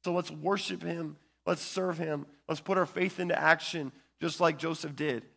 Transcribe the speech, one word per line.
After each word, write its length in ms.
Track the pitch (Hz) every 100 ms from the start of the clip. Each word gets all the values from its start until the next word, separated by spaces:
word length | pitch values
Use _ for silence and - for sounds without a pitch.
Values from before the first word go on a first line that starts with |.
So 80 | -
let's 180 | 175 175
worship 520 | 156 160 196 196 180
him. 340 | 170 170 160 151 _ _ -
Let's 160 | 175
serve 360 | - - 185 165
him. 280 | 160 147 143 - -
Let's 120 | 156
put 180 | - 190
our 80 | 175
faith 340 | - 180 175
into 180 | 175 -
action, 540 | 156 160 - 170 139 - _ _
just 200 | 165 -
like 180 | 170 151
Joseph 380 | 165 160 156 139
did. 280 | 151 120 -